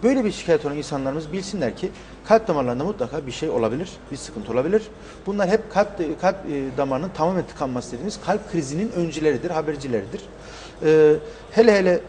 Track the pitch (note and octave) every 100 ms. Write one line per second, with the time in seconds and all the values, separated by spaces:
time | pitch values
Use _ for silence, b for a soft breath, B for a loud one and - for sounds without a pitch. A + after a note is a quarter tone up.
0 | A3 B3+ G#3+ - - D#3+ D3 D3 C#3+ C#3+
1 | C3+ C#3+ D3+ F#3 F#3+ G3+ C3 G#2 F#3 B
2 | B B - A3 A3 D#3 B2+ A#2+ D#3+ G#3
3 | A#2 C#3 C#3 A#2 D#3 B2 A2 D3 F#3 -
4 | - C3+ - A#2 G#2+ A#2+ C#3+ G#3+ G#3+ -
5 | B B - G3+ F#3 G#3+ G#3+ F#3 G3+ -
6 | D#3+ D3 F3+ F#3+ - C#3+ C3+ B2+ C#3 C3
7 | F3+ - D#3+ F#3+ D3 - C#3+ B2 A#2+ A#2+
8 | F3+ - - G#3 - F3 C3+ D3 A3 F3+
9 | E3+ D#3 D#3 C3 F3 D#3+ D3+ D3 C#3 A2+
10 | G2 F3+ - - B B B B D#3 D#3
11 | D3+ D3+ - B B - A#3 G3+ F#3 F3